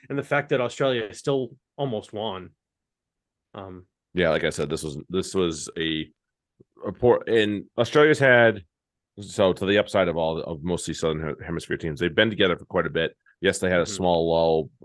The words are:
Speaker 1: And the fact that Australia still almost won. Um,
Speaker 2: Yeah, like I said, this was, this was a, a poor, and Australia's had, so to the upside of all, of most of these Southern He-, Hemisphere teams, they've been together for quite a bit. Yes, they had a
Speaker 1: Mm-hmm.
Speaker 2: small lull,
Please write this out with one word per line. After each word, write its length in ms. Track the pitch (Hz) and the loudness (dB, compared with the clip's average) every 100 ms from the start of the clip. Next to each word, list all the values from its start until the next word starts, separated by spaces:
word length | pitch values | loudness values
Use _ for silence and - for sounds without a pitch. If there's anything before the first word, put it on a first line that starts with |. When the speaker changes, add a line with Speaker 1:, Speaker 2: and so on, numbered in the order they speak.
| - | -10
Speaker 1:
And 100 | 139 | -8
the 40 | |
fact 260 | 139 143 143 | -2 -2 0
that 140 | 135 | -2
Australia 500 | 120 - 135 123 104 | -2 -2 -2 0 -4
still 380 | - - 139 123 - _ - | -6 -4 -2 -4 -10 _ -8
almost 380 | 139 107 - | -6 -6 -8
won. 380 | 107 110 92 90 - _ _ _ _ _ _ _ _ _ | -8 -8 -8 -12 -20 _ _ _ _ _ _ _ _ _
Um, 300 | 104 95 92 90 _ _ | -16 -14 -16 -20 _ _
Speaker 2:
Yeah, 160 | 90 85 | 0 2
like 140 | 78 | 2
I 60 | 78 | 0
said, 200 | 76 76 | -2 -4
this 120 | 78 | -4
was, 160 | 78 71 - | -6 -10 -6
this 240 | 92 90 | -6 -4
was 340 | 98 87 76 - - | -2 -2 -2 -8 -6
a, 320 | 80 78 78 _ _ _ _ _ _ _ - | -4 -4 -8 _ _ _ _ _ _ _ -12
a 60 | |
poor, 300 | 90 123 110 - | 0 4 4 4
and 380 | 113 104 101 - - | 2 2 -2 -6 -4
Australia's 420 | 117 151 151 147 | 2 4 6 6
had, 460 | 135 120 113 101 - _ _ _ _ - | 6 8 6 4 -6 _ _ _ _ -20
so 320 | 98 98 95 | -10 2 2
to 140 | 87 98 | 2 2
the 100 | 101 | 2
upside 320 | 101 101 90 | 2 2 0
of 80 | 80 | 0
all, 220 | 80 80 | -2 -4
of 220 | - 82 | -6 -8
most 200 | 85 85 | -4 -4
of 40 | - | -4
these 140 | 80 | -4
Southern 280 | 82 78 78 73 | -4 -2 -6 -8
He-, 60 | |
Hemisphere 320 | - 82 - - | -8 -8 -6 -6
teams, 240 | 82 73 | -6 -4
they've 140 | 87 | -2
been 160 | 76 113 | 2 0
together 260 | 101 95 85 | 2 2 0
for 80 | |
quite 220 | - 92 80 | -2 -4 -2
a 40 | |
bit. 240 | 82 80 - _ _ | -2 -4 -6 _ _
Yes, 160 | 92 92 | -2 0
they 100 | 92 | 0
had 120 | 90 | 0
a 40 | |
Speaker 1:
Mm-hmm. 80 | 80 | 0
Speaker 2:
small 380 | 95 90 85 82 | -2 0 0 2
lull, 400 | 82 82 80 71 - | 2 2 0 -2 -8